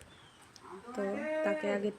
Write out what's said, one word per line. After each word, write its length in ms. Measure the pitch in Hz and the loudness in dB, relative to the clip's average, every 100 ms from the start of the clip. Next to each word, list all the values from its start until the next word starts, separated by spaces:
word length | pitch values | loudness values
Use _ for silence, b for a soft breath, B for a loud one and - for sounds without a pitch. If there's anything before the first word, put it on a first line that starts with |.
| - - - - - - - 190 240 247 | -20 -20 -20 -20 -20 -18 -14 -12 -6 0
তো 80 | 196 208 208 - | 0 0 0 2
তাকে 300 | 208 208 202 | 2 2 2
আগে 180 | 202 202 | 2 2